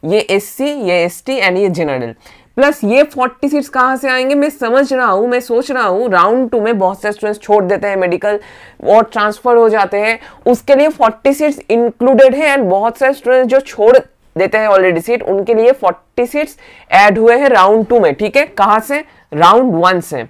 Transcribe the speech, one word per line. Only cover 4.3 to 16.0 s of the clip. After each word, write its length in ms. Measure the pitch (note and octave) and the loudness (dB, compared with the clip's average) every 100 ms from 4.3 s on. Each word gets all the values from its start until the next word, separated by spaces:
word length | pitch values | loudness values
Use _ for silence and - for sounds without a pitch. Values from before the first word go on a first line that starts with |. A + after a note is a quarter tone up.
मैं 140 | C#4+ C#4+ | 0 -2
समझ 420 | C#4+ A#3+ B3 C4+ | -4 -2 0 0
रहा 140 | C4 B3 | 0 0
हूँ, 220 | F#3+ A#3 | 0 0
मैं 120 | B3 | -2
सोच 300 | B3 A#3 C4+ | -2 -4 -4
रहा 140 | C4 | -4
हूँ, 240 | A3 F#3 A#3+ | -2 -2 0
राउंड 400 | F#3 F3+ A#3+ B3+ | 2 2 0 -2
टू 100 | A#3+ | -2
में 180 | G#3+ A3+ | -2 0
बहुत 240 | F#3 F#3+ | -2 -2
से 100 | G#3 | -8
स्टूडेंट्स 280 | G#3 G#3+ G#3 | -6 -6 -8
छोड़ 220 | - G#3 | 0 0
देते 220 | F#3 G3 G3+ | 2 -2 -2
हैं 100 | G3 | -2
मेडिकल 420 | F3+ F3 G#3 G#3 - - - _ | -2 -2 -4 -4 -8 -20 -20 _
और 200 | - G#3+ A3 | 2 2 2
ट्रांसफर 440 | A#3 G#3+ G#3 B3 A#3+ | -2 -4 -2 0 2
हो 120 | A3+ | 4
जाते 280 | G#3+ F#3+ G3+ | 2 -2 -2
हैं, 220 | G#3+ A3+ - - - | -2 -4 -8 -8 -2
उसके 280 | B3 - | -2 2
लिए 140 | C4+ D4+ | 2 2
फ़ोर्टी 440 | D#4 A3+ A3 C#4 | 2 -2 0 -2
सीट्स 280 | C#4 D4+ C#4+ - | 0 -2 -4 -4
इंक्लूडेड 640 | A#3 A#3 - B3 C4 C4+ | -2 -2 -2 0 6 4
है। 220 | C4 D#4 C#4 | 4 0 0
And 140 | G#3+ | 0
बहुत 280 | F#3+ A3 A#3 | 0 -2 -2
सारे 140 | C4 | -2
स्टूडेंट्स 340 | C#4 A#3+ B3+ B3+ | -2 0 0 2
जो 120 | C4+ | 0
छोड़ 360 | C4+ - G#3+ B3 - _ _ - | -2 0 2 2 0 _ _ -4
देते 220 | F#3+ A3 | -2 0
हैं 100 | G#3+ | 2
already 340 | G3 F#3 E3 | 2 2 0
सीट, 200 | E3 A#3+ | -2 -6
उनके 320 | - G3 F#3+ | -2 -4 -2
लिए 180 | A3 A3+ | 0 0
फ़ोर्टी 540 | C4+ G3 - | 0 -2 -4